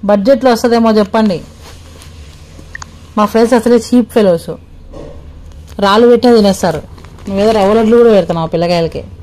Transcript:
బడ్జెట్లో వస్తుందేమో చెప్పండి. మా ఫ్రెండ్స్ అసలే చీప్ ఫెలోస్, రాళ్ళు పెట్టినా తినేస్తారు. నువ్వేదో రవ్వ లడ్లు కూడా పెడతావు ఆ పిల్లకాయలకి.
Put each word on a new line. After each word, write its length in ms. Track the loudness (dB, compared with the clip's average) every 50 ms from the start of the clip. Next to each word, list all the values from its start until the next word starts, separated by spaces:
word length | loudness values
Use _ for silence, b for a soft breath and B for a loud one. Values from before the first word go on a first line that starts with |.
| 0
బడ్జెట్లో 460 | 0 0 0 2 2 0 2 2 0
వస్తుందేమో 400 | 0 0 0 0 0 2 2 2
చెప్పండి. 500 | 2 2 0 0 -2 -2 -2 -2 -2 -6 -10 -16 -20 -20 -20 -20 -20 -20 -20 -20 -20 -20 -20 -20 -20 -20 -20 -20 -20 -20 -20 -20 -20 -20 -20 -20 -20 -20 -20 -20 -20 -20 -20 -10 -4
మా 80 | -4 -4
ఫ్రెండ్స్ 280 | -2 0 0 0 2 2
అసలే 220 | 0 2 2 0
చీప్ 360 | 0 0 0 0 0 0 0
ఫెలోస్, 380 | 0 0 2 2 0 0 -4 -10 -16 -16 -18 -20 -20 -20 -20 -20 -20 -20 -20 -20 -20 -20 -20 -20 -20 -20 -20 -20 -20 -20 -20 -18 -8 -2
రాళ్ళు 280 | 0 2 2 4 4
పెట్టినా 280 | 4 4 4 4 2 2
తినేస్తారు. 460 | 4 2 2 0 0 -4 -4 -4 -6 -12 -16 -20 -20 -20 -20 -20 -18 -14
నువ్వేదో 240 | -8 -4 -2 0 0
రవ్వ 220 | 0 0 0 2 2
లడ్లు 240 | 2 2 2 4
కూడా 120 | 4 4 4
పెడతావు 300 | 4 2 0 0 -4 -6
ఆ 60 | -6
పిల్లకాయలకి. 580 | -4 -4 -4 -2 -2 -2 -2 -2 -4 -6 -10 -14 -14 -20 -20